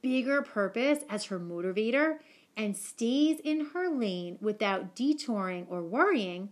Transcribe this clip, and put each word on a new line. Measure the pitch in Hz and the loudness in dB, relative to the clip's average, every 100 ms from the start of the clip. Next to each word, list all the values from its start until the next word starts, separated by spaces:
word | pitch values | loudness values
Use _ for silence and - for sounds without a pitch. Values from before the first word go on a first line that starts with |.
bigger | 262 262 254 277 | 2 2 2 0
purpose | 277 214 196 208 269 294 - | 0 -2 0 2 2 2 0
as | 208 - | -6 -4
her | 190 | -6
motivator | 170 170 185 190 220 262 311 311 - - _ - | -4 -4 -2 0 2 4 2 0 -8 -20 _ -4
and | 214 196 | -4 -4
stays | - - 233 269 302 311 | -8 -2 2 4 4 2
in | 302 311 294 | 0 -2 -2
her | 349 359 | -2 -2
lane | 285 214 180 175 175 | 0 0 -2 -6 -4
without | 208 208 208 190 185 - | -4 0 0 0 -4 -2
detouring | 269 294 - 214 185 180 175 | 0 0 0 -2 -2 -4 -6
or | 180 | -6
worrying | 170 226 381 320 190 175 196 | -2 2 4 4 0 -4 -8